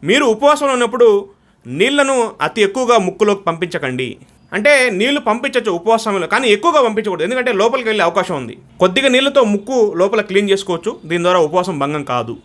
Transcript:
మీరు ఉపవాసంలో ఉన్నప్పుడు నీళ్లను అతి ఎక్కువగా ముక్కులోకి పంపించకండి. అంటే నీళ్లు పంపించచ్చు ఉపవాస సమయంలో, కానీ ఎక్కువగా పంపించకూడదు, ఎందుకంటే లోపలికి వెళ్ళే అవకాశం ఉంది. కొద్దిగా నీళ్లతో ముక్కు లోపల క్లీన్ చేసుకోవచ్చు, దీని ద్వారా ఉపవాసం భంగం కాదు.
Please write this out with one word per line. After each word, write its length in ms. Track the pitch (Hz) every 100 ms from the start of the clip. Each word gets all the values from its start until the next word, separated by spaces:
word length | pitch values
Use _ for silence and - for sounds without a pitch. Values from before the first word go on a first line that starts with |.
మీరు 220 | - 240 285
ఉపవాసంలో 400 | 220 285 294 285 254
ఉన్నప్పుడు 300 | 240 240 233 202 196 _ _ _ 117
నీళ్లను 500 | 131 226 285 277 269 226 - 151
అతి 160 | 226 202
ఎక్కువగా 300 | 196 247 233 180
ముక్కులోకి 380 | - 214 202 175
పంపించకండి. 600 | 165 175 170 135 127 127 - - _ _ -
అంటే 180 | 226 285 254 185
నీళ్లు 200 | 233 285 226
పంపించచ్చు 440 | 220 269 254 220 175
ఉపవాస 240 | 214 226 220
సమయంలో, 200 | 196 160
కానీ 140 | 220 254 202
ఎక్కువగా 260 | 339 311 247
పంపించకూడదు, 380 | 214 208 180 170
ఎందుకంటే 240 | 254 247 202
లోపలికి 260 | 220 262 226
వెళ్ళే 140 | 214 170
అవకాశం 280 | 185 185 156
ఉంది. 140 | 120 - - -
కొద్దిగా 280 | 180 185 269 254
నీళ్లతో 280 | 269 277 233
ముక్కు 240 | 208 208 262 214 165
లోపల 200 | 190 214 208
క్లీన్ 220 | 190 202
చేసుకోవచ్చు, 400 | 196 190 170 190 - 156
దీని 140 | 170 170
ద్వారా 140 | 180 156
ఉపవాసం 300 | 175 180 156
భంగం 200 | 143 151 139
కాదు. 240 | 123 117 117